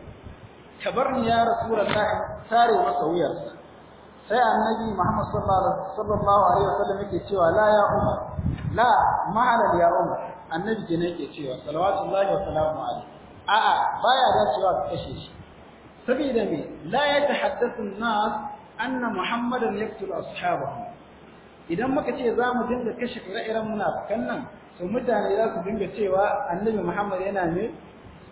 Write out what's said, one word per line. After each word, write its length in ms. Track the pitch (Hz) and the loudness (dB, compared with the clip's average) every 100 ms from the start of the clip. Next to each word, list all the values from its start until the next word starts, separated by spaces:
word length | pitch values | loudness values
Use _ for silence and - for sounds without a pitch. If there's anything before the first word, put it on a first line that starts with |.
| - - - - - - - - | -16 -18 -20 -20 -20 -20 -20 -8
Ka 80 | 196 | -4
bar 200 | 190 269 254 | 0 0 0
ni, 120 | 226 | 2
ya 180 | 226 233 | 4 4
Rasulullah, 420 | 226 226 220 196 | 2 0 0 2
in 600 | 208 208 214 - - - | 2 0 -2 -4 -10 0
sare 260 | 233 240 196 | 4 6 6
masa 300 | 143 - 151 | 2 0 0
wuyarsa. 440 | 175 143 - 117 - - - - - - - - | 0 0 -2 -10 -14 -20 -20 -20 -20 -20 -20 -2
Sai 80 | 233 | 2
Annabi 520 | 226 214 220 220 220 | 4 4 2 0 -2
Muhammad 340 | 190 175 214 190 | 0 0 0 -2
sallallahu 320 | 208 202 190 | -2 2 2
alaihi, 320 | 185 190 - - | 2 0 -4 -4
sallallahu 480 | 208 196 202 202 | -2 2 4 6
alaihi 240 | 185 185 196 | 6 4 2
wasallam 300 | 202 208 196 | 2 0 -2
yake 200 | 202 180 - | -4 -4 -2
cewa, 200 | 196 165 | 2 4
"La, 140 | 214 214 | 6 6
ya 160 | 214 202 208 | 6 4 2
Umar, 220 | - - - - - - - | 0 -2 -4 -4 -4 -4 -2
la, 160 | 208 247 196 - - - | 2 4 6 4 2 0
ma'anar 400 | 214 247 233 196 175 | 2 4 4 4 4
ya 80 | 170 | 4
Umar." 300 | 180 175 - - - - | 4 0 -4 -8 -14 -8
Annabi 320 | 165 208 214 - | -6 -4 -4 -2
kenan 300 | 165 175 165 | -2 0 -4
yake 160 | 139 | -8
cewa, 240 | - 139 127 | -8 -10 -8
salawatullahi 640 | 147 156 190 196 - 190 196 | -6 -2 0 0 0 0 2
wa 140 | - | 0
salamu 360 | - 156 156 143 | 0 0 0 -2
alaihi. 240 | 120 - - - - - - | -6 -8 -10 -18 -20 -10 0
A'a, 300 | 208 214 175 - - | 2 4 2 0 0
baya 260 | 214 262 233 | 2 4 4
dacewa 380 | 175 - 190 190 | 2 2 2 0
ka 100 | 147 - | 0 -2
kashe 240 | - - | -6 -8
shi. 160 | - - - - - - - - - - | -12 -14 -18 -20 -20 -20 -20 -20 -10 -4
Saboda 380 | 277 285 233 190 | -2 0 0 0
me? 140 | 156 - - 151 | -4 -6 -12 -4
"La 120 | 240 294 | 0 2
yatahaddathu 760 | 285 277 233 202 - 240 226 | 2 2 0 -2 0 -2 -2
an-nas 520 | 202 196 233 208 220 220 - - - - | -8 -4 -2 0 0 -2 -8 -12 -14 -8
anna 320 | 247 262 233 | -4 -2 -2
Muhammadan 680 | 190 - 240 240 247 226 202 | -4 -4 -2 -2 0 -2 -2
yaqtulu 360 | 214 - 185 | -6 -6 -8
ashabahu." 680 | 165 - - 180 170 - - - - - - - - - - - | -8 -8 -6 -2 -2 -4 -8 -12 -14 -20 -20 -20 -20 -20 -18 -6
Idan 240 | 175 254 | -2 0
muka 200 | 285 240 | 0 -2
ce 200 | 240 240 208 | -2 0 0
za 180 | 247 | 0
mu 120 | 240 226 | 0 -2
dinga 280 | 247 233 | -2 -4
kashe 280 | 196 240 220 | -4 -8 -8
ire-iren 440 | 180 214 220 220 214 | -10 -8 -4 -4 -4
munafikan 560 | 208 175 - - 220 247 | -4 -4 -4 -4 -4 -4
nan, 220 | 190 - - - - | -6 -8 -16 -20 -10
to, 80 | 185 | -4
mutane 500 | 240 240 208 190 202 | -2 0 0 2 2
za 180 | 220 | 2
su 80 | 170 | -2
dinga 240 | 185 214 180 | -4 -4 -4
cewa 560 | - 196 190 208 - - | -2 2 2 2 0 -2
Annabi 280 | 175 220 214 | -2 0 0
Muhammad 440 | 175 185 208 185 | 0 -2 -2 -2
yana 240 | 196 196 170 | -2 0 0
ne? 240 | 175 226 - - - - - - | 0 -4 -8 -18 -20 -20 -20 -20